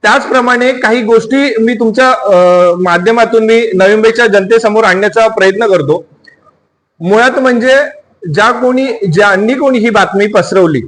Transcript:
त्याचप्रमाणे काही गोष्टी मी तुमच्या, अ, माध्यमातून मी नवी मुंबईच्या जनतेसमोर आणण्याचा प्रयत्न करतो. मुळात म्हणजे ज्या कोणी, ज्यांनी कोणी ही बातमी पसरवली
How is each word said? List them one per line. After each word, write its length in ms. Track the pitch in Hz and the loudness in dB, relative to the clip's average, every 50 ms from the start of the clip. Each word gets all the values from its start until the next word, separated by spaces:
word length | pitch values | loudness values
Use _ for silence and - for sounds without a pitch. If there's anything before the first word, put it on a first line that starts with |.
| - | 2
त्याचप्रमाणे 680 | 214 226 277 269 - 262 254 247 247 247 240 247 254 262 | 2 0 0 -2 -2 -2 -2 0 0 0 0 0 -2 -2
काही 280 | 254 - 220 226 247 | -2 -2 -2 0 0
गोष्टी 540 | 226 214 233 226 226 220 247 269 277 285 226 226 | 0 2 0 0 0 0 -2 -2 0 -2 -2 -2
मी 160 | 220 226 247 | -2 -2 -2
तुमच्या, 360 | 214 233 220 208 247 254 254 | -2 -2 -2 0 0 0 0
अ, 600 | 254 - - 202 202 175 180 180 180 180 180 180 175 | 0 0 0 0 2 2 4 4 4 2 2 2 2
माध्यमातून 720 | 175 185 180 175 175 180 214 226 240 233 196 233 226 220 | 0 0 0 0 0 0 0 2 2 0 2 2 0 2
मी 260 | 220 226 233 233 226 190 | 2 2 0 0 0 0
नवी 160 | 185 190 190 | 2 2 2
मुंबईच्या 360 | 208 214 220 226 220 233 240 226 | 2 2 2 0 2 2 0 2
जनतेसमोर 560 | 196 202 190 190 226 226 226 220 208 220 226 | 2 0 0 2 0 0 0 0 0 0 0
आणण्याचा 440 | 202 180 190 202 208 202 226 226 220 | 0 0 0 -2 -2 0 0 0 0
प्रयत्न 400 | 220 - 190 196 196 202 233 220 | 0 0 0 0 0 0 -2 0
करतो. 380 | 196 175 151 135 151 175 - _ _ _ _ - _ _ _ _ _ _ _ _ _ _ _ _ _ _ | 0 0 0 0 -2 -4 -4 _ _ _ _ -20 _ _ _ _ _ _ _ _ _ _ _ _ _ _
मुळात 400 | 165 175 196 220 240 254 254 262 | -4 -2 0 2 2 0 0 0
म्हणजे 380 | 262 254 247 233 220 262 262 269 294 - - - _ _ _ _ - 175 147 | -2 0 0 0 0 0 0 0 0 -2 -8 -18 _ _ _ _ -10 -6 -2
ज्या 180 | 175 208 233 | 0 0 0
कोणी, 340 | 247 240 247 247 254 254 269 269 226 - 202 196 147 | 0 0 -2 -2 0 0 -2 -4 -4 -4 -4 -2 0
ज्यांनी 400 | 180 208 202 196 185 202 220 262 | 2 2 2 2 0 0 -2 -2
कोणी 260 | 254 294 277 262 240 | 0 0 0 0 0
ही 100 | 208 233 | 0 0
बातमी 380 | 208 208 190 175 - 196 202 208 | 0 0 -2 0 0 -2 -2 0
पसरवली 540 | 214 208 175 - - 190 185 170 156 127 113 | 0 -2 -2 0 0 0 0 0 0 -4 -6